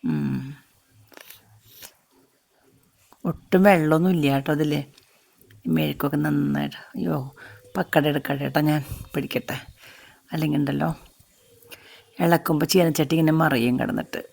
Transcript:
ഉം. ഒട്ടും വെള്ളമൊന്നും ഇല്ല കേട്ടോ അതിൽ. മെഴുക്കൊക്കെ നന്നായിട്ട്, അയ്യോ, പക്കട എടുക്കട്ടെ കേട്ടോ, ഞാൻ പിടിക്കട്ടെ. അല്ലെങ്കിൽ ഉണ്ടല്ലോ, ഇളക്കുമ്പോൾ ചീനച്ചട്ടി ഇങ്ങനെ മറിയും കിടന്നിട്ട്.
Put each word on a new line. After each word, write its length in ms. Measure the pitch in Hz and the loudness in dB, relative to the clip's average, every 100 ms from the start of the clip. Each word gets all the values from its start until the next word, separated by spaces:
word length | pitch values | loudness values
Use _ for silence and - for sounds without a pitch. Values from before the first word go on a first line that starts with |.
| 82 | -2
ഉം. 260 | 78 71 65 65 147 _ _ _ _ _ - - - 107 110 _ - - _ _ _ _ _ _ _ _ _ _ _ _ _ 185 | -2 -2 -4 -6 -14 _ _ _ _ _ -20 -20 -20 _ _ _ -20 -20 _ _ _ _ _ _ _ _ _ _ _ _ _ -6
ഒട്ടും 340 | - - 185 202 | -6 0 4 6
വെള്ളമൊന്നും 440 | 185 151 156 185 175 | 6 4 2 2 2
ഇല്ല 180 | 143 139 | 2 2
കേട്ടോ 160 | 139 151 | 0 0
അതിൽ. 140 | 151 147 139 - _ _ _ _ _ - - 160 | 0 -2 -6 -14 _ _ _ _ _ -12 -2 0
മെഴുക്കൊക്കെ 420 | 151 139 147 147 151 | 0 -2 -2 0 0
നന്നായിട്ട്, 520 | 147 143 143 147 - - | 0 0 -2 -4 -8 -14
അയ്യോ, 240 | - - 151 135 - - - - - | -6 -4 -4 -6 -14 -20 -20 -12 -6
പക്കട 300 | 180 156 147 | 0 2 2
എടുക്കട്ടെ 300 | 147 - 143 | -2 -4 -4
കേട്ടോ, 160 | 139 143 151 | -2 0 2
ഞാൻ 100 | 151 135 - - - | 0 -2 -12 -8 -8
പിടിക്കട്ടെ. 420 | 135 123 - 131 - - - - - - _ | -4 -6 -6 -12 -12 -20 -20 -20 -20 -20 _
അല്ലെങ്കിൽ 280 | 160 156 147 | -4 -2 0
ഉണ്ടല്ലോ, 320 | 143 143 156 160 - _ _ _ _ - - - - - _ - 170 | 0 -2 -2 -4 -12 _ _ _ _ -20 -20 -20 -20 -20 _ -2 2
ഇളക്കുമ്പോൾ 400 | 170 - 151 151 | 2 2 0 2
ചീനച്ചട്ടി 420 | 185 170 151 147 160 | 2 2 2 0 2
ഇങ്ങനെ 180 | 156 160 | 2 4
മറിയും 340 | 160 135 120 123 | 2 2 2 0
കിടന്നിട്ട്. 400 | - - - - - | 0 -4 -6 -10 -14